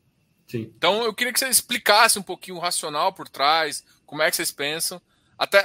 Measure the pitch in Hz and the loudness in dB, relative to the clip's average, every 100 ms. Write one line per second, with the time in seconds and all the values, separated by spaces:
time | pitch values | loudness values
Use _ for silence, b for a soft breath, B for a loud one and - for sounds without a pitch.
0 | _ _ _ _ _ 120 110 - 160 202 | _ _ _ _ _ -10 -10 -2 0 0
1 | 233 202 247 247 269 233 - 240 - 208 | -2 -4 -4 -2 0 0 -2 -4 4 6
2 | 226 214 185 180 - 180 170 175 165 147 | 6 4 -4 -10 -10 -8 -6 -4 -6 -2
3 | 180 185 151 - 139 160 156 147 - b | -2 -2 -16 -2 2 2 0 -4 -14 b
4 | _ 143 160 - 165 - 143 156 - 180 | _ -2 0 0 -6 -4 -6 -4 -6 -8
5 | _ _ _ _ - 202 | _ _ _ _ 2 4